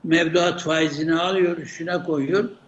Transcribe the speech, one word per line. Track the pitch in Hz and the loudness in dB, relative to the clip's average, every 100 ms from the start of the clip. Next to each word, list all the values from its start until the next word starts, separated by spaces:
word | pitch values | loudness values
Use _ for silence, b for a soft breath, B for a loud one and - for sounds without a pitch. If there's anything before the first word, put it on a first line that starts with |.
mevduat | 165 165 165 175 175 170 | 2 2 4 2 2 0
faizini | 151 160 156 143 160 165 | -2 0 0 0 0 0
alıyor, | 180 190 175 170 | 0 2 2 0
üstüne | 135 - 165 180 | -8 -10 -4 -4
koyuyor. | 180 151 139 190 240 - | -2 -2 0 0 -2 -8